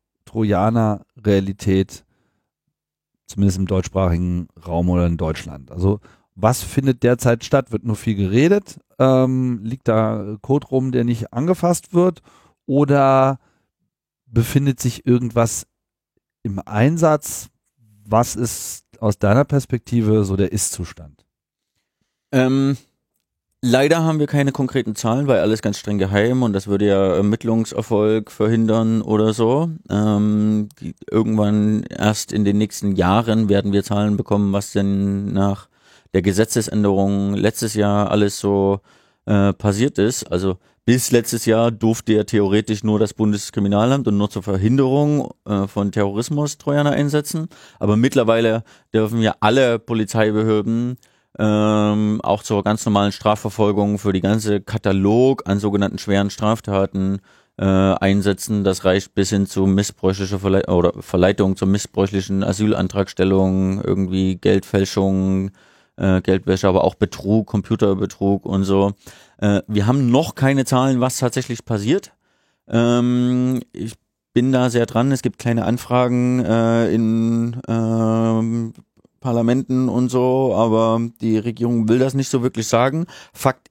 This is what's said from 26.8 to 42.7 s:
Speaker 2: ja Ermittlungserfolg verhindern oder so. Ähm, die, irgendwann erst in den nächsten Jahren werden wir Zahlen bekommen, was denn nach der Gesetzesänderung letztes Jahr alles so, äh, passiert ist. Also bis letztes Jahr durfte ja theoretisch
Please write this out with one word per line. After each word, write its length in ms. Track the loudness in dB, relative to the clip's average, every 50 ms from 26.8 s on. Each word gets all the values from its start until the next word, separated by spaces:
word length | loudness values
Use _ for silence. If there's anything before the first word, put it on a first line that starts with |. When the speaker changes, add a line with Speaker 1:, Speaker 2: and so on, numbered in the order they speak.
| 2 2
Speaker 2:
ja 280 | 2 2 2 2 2
Ermittlungserfolg 1160 | 2 0 0 0 -2 -2 -2 -2 -2 -2 -2 -4 -6 -4 -2 0 0 2 2 0 0 -4 -6
verhindern 720 | -4 -2 0 2 2 2 2 2 2 2 2 2 0 0
oder 320 | 0 0 0 2 2 2 0
so. 360 | 0 0 2 2 0 -2 -4 -6 -10 -8 -4
Ähm, 800 | -2 0 0 2 2 2 2 2 2 0 0 0 0 -2 -2 -6 -10 -14
die, 160 | -14 -14 -14 _ -8 -2
irgendwann 720 | 0 0 0 0 0 0 0 2 2 2 2 0 0 -2 -4
erst 480 | -6 -6 -2 -2 -2 -2 -2 -4 -6
in 140 | -4 -2 0
den 120 | 0 0 0
nächsten 380 | 0 -2 -4 -6 -4 -2 0
Jahren 540 | 2 2 2 2 2 2 0 0 0 2 2
werden 240 | 2 0 0 0 0
wir 100 | -2 -2
Zahlen 320 | -2 -2 0 0 0 0 -2
bekommen, 360 | -2 -2 0 0 0 0 0
was 180 | -2 -4 -4
denn 600 | -2 -2 0 0 0 0 0 -2 -2 -4 -4 -4 -2
nach 340 | 0 0 0 -2 -4 -8 _ _ _ _ _ _ _ _ _ -2
der 80 | -2
Gesetzesänderung 1120 | 0 0 2 0 0 0 0 -2 -4 -2 -2 0 0 2 2 2 0 0 0 0 -2 -2 -2
letztes 380 | 0 0 -2 -2 -2 -6 -4 -2
Jahr 380 | 0 0 2 2 0 0 0
alles 260 | 0 0 0 0 -2 -2
so, 440 | -2 0 0 2 2 0 0 -2 -6 _ _ _ _ _ _ _ _
äh, 280 | 0 2 2 2 2 0
passiert 440 | 0 -2 -2 0 0 0 -2 0 0
ist. 320 | 0 0 -2 -4 -6 -6
Also 280 | -4 -2 -2 -2 -4 -6 _ _ _ _ _
bis 280 | 0 0 2 2 2
letztes 340 | 2 0 0 0 -4 -4 0
Jahr 260 | 2 2 2 2 0
durfte 400 | 0 0 0 0 0 0 0 0
ja 140 | 2 2 2
theoretisch 580 | 0 0 0 2 2 2 0 0 -2